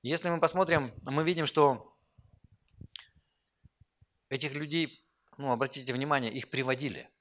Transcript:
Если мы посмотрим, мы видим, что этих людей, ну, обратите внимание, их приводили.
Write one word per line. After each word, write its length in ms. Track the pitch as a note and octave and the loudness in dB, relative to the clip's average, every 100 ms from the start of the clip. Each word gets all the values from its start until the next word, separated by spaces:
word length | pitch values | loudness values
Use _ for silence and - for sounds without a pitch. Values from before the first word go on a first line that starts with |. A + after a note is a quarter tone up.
Если 260 | A#2+ E3+ F3+ | -4 -4 -2
мы 100 | E3 | 2
посмотрим, 540 | D#3+ F3+ F3 E3 B2+ - | 2 2 4 2 2 -8
мы 220 | - C#3+ | -2 0
видим, 220 | D#3+ E3+ D3 | 0 0 2
что 500 | D3+ C#3+ B2 - _ _ - _ _ _ _ _ - - - - _ _ _ _ _ _ _ _ _ _ _ _ | 6 6 4 -8 _ _ -20 _ _ _ _ _ -20 -20 -20 -20 _ _ _ _ _ _ _ _ _ _ _ _
этих 240 | C3+ C#3+ | -4 -4
людей, 560 | C#3+ D3+ E3 D#3+ - _ _ _ - | -4 -2 -2 -2 -6 _ _ _ -8
ну, 120 | C#3 | -2
обратите 420 | A#2+ C3+ C#3 B2+ | 0 0 -2 -4
внимание, 360 | B2 C#3+ C#3+ A#2 | -4 0 0 0
их 200 | B2 - | -6 -6
приводили. 580 | B2+ B2+ B2+ C#3 F#2+ - _ | -2 0 0 -2 -8 -14 _